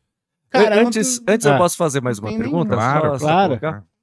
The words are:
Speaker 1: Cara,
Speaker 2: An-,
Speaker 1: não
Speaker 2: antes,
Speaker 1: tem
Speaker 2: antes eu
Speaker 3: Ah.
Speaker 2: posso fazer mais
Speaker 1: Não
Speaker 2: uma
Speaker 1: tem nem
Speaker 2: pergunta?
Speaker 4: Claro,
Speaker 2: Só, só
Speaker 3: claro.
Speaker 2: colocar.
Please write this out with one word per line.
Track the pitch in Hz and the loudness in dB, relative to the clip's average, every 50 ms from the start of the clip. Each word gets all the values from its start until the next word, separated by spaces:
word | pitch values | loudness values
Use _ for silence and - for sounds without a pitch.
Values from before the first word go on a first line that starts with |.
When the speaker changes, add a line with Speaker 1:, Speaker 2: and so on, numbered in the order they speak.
| _ _ _ _ _ _ _ _ _ _ | _ _ _ _ _ _ _ _ _ _
Speaker 1:
Cara, | - - 208 - 208 | 2 2 2 4 4
Speaker 2:
An-, | 208 | 2
Speaker 1:
não | 233 240 | 2 2
Speaker 2:
antes, | 226 220 214 262 247 240 | 2 -2 -2 -2 -4 -4
Speaker 1:
tem | 233 - 202 | 0 0 0
Speaker 2:
antes | 226 - | 2 2
eu | 143 143 | 2 2
Speaker 3:
Ah. | 139 | 4
Speaker 2:
posso | 175 175 - | 2 2 0
fazer | - 175 156 127 139 | 0 -2 -2 -2 -2
mais | 123 123 120 101 | -2 -2 -4 -4
Speaker 1:
Não | 101 | -6
Speaker 2:
uma | 107 220 | -6 -6
Speaker 1:
tem | 220 | -4
nem | - 269 | -4 -2
Speaker 2:
pergunta? | - - - - - | -2 -2 -2 0 0
Speaker 4:
Claro, | 113 110 127 143 151 156 151 | 0 0 0 0 0 0 -2
Speaker 2:
Só, | 143 127 | -2 -2
só | 147 | -2
Speaker 3:
claro. | 151 160 185 196 180 135 107 | 0 2 2 2 0 0 -4
Speaker 2:
colocar. | - 156 160 104 95 _ _ _ | -6 -8 -8 -8 -14 _ _ _